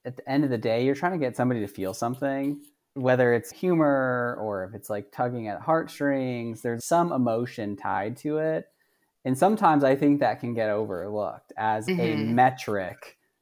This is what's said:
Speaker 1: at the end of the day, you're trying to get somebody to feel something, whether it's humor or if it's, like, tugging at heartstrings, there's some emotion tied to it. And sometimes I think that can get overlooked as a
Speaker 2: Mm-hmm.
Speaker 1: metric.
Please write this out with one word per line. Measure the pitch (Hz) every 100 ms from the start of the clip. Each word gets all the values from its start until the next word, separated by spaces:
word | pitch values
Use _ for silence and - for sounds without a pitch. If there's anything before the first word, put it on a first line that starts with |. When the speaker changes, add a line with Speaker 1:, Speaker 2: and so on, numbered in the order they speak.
Speaker 1:
at | 127 127
the | -
end | 139
of | 143
the | 117
day, | 117 113
you're | 131
trying | 139 175
to | 185
get | 127 -
somebody | 123 120
to | 101
feel | - 95
something, | 95 117 127 139 139 139 143 - _ _
whether | 139 127 127 123
it's | 120 -
humor | - 185 165 151 139 131 123 120 -
or | 107 101
if | 92
it's, | 107 -
like, | 104 101
tugging | - 123 123 107
at | 95
heartstrings, | 123 160 - - 143 135 127 120 117 113
there's | 123 117
some | - 113 117
emotion | 131 120 113 123 - 104 101
tied | 98 98 104 127
to | 151 151
it. | 160 160 - _ _ _ _ _
And | 135 127
sometimes | 180 214 190 151
I | 135
think | 139 147 143
that | 127 113
can | 120
get | 117 107
overlooked | 104 107 90 95 104 95 - _ -
as | 110 110 113
a |
Speaker 2:
Mm-hmm. | 180 - - 110
Speaker 1:
metric. | 120 127 131 - 101 90 - - _ _ _